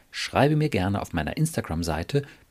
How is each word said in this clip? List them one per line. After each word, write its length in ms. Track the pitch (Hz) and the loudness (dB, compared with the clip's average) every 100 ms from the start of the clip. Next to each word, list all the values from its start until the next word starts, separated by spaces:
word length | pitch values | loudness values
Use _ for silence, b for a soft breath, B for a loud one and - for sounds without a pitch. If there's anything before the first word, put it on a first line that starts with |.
| B | B
schreibe 460 | - - 90 139 151 | -10 -2 2 4 4
mir 120 | 151 | 2
gerne 340 | 98 92 98 | 2 2 0
auf 100 | 80 | -2
meiner 240 | 82 76 - | -4 -4 0
Instagram-Seite 840 | 160 - - 80 85 78 - 143 B B B | 0 0 -4 -4 -2 -2 0 -2 B B B